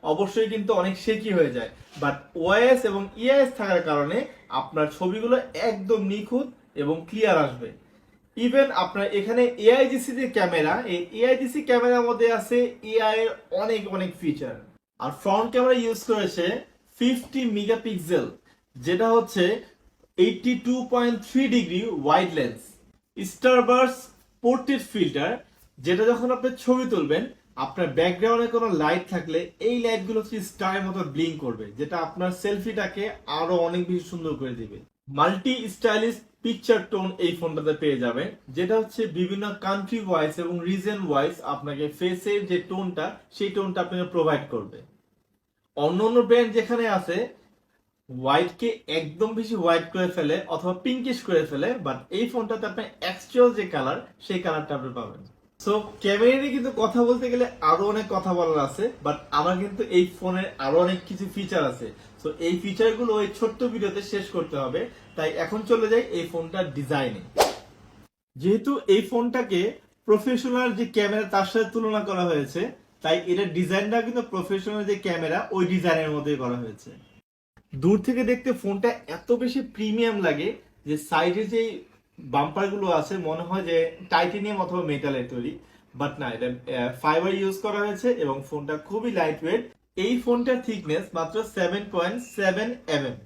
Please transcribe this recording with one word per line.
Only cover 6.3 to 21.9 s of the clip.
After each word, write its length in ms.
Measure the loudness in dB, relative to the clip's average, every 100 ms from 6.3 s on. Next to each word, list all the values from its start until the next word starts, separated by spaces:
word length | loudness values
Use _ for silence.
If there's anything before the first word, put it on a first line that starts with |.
| -2 -2 -10 _ -6
এবং 140 | -2 -2 -4
ক্লিয়ার 280 | 0 4 4 2
আসবে। 220 | -2 -12 -14 _ _ _ _ _ -2 2
Even 200 | 4 4 2
আপনার 240 | -2 0 -2 -2
এখানে 240 | 0 2 2 6 8
এআইজিসি 460 | 8 6 2 -4 -4
যে 60 | -2 2
ক্যামেরা, 380 | 2 4 2 0 -2
এই 80 | -4 -4 2
এআইজিসি 420 | 4 4 2 -4 2
ক্যামেরার 380 | 4 6 4 4
মধ্যে 180 | 4 4 4
আছে 200 | 2 2 2 -2 -2
এআই 240 | 2 4 2
এর 80 | 0 -2 -6 -4
অনেক 200 | -2 -2 -2 -4
অনেক 140 | -4 -4
ফিচার। 340 | -4 -2 -4 -10 -16 _ _ _
আর 60 | -8 -4
ফ্রন্ট 260 | 2 2 2
ক্যামেরা 240 | 4 4 4
ইউজ 220 | 2 -4 0
করেছে 360 | 0 0 0 -2 -2 -8 _ _ _
ফিফটি 440 | 0 0 -2 -4 -2 -2
মেগাপিক্সেল, 680 | 0 0 0 -6 0 0 0 -10 _ _ _ -12 -2
যেটা 220 | 0 4 4
হচ্ছে 280 | 2 2 2 0 -6 _ _ _ _ 4
এইটটি 280 | 4 4 0 0 0
টু 100 | -2 0
পয়েন্ট 240 | 2 2 0 0
থ্রি 140 | 0 4 2
ডিগ্রি 260 | 2 -2 -2